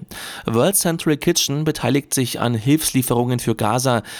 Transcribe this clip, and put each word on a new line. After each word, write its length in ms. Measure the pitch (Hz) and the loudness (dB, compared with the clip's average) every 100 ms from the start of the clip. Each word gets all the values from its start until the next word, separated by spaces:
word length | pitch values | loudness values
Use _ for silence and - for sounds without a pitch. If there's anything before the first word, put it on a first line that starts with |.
| - - - - - | -8 -14 -14 -8 -2
World 300 | 113 156 196 | 2 2 2
Central 400 | 180 165 - 151 | 0 0 0 0
Kitchen 480 | - 170 - 143 | 2 0 0 0
beteiligt 500 | 156 147 120 139 - | -2 0 0 0 0
sich 240 | - 123 - | -2 -2 -2
an 160 | 120 | -2
Hilfslieferungen 840 | 117 113 156 - 135 127 120 123 123 | 0 2 2 2 0 2 0 2 0
für 160 | - 110 | 0 0
Gaza, 480 | 110 123 131 120 - - | 0 0 2 0 -2 -12